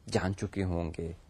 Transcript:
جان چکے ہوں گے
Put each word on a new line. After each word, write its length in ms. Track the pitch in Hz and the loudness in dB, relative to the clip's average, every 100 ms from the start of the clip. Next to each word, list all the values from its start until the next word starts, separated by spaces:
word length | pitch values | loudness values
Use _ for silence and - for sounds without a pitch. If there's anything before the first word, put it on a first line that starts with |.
| - | 0
جان 220 | 110 92 98 | 2 2 0
چکے 240 | 101 98 | -2 0
ہوں 260 | 92 87 85 78 | 2 2 0 -2
گے 140 | 82 85 | -6 -6